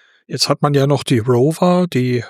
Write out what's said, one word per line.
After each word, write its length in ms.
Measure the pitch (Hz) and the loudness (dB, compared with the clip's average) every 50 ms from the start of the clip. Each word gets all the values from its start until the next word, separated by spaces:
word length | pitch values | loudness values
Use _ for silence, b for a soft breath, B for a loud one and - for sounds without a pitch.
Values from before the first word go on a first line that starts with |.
| b b b b b | b b b b b
Jetzt 220 | b - 127 - - | b -8 -6 -4 -4
hat 140 | 143 - | -2 0
man 140 | - 147 143 | 0 0 0
ja 100 | 139 135 | 2 2
noch 180 | 139 147 - - | 2 0 -2 -2
die 140 | - 139 113 | 0 -2 0
Rover, 720 | 107 127 123 120 127 151 156 - 180 180 180 180 180 175 | 0 2 2 2 2 2 0 0 0 2 2 2 0 0
die 320 | - 123 127 127 123 120 113 - | -2 -2 -2 -2 -2 -4 -6 -6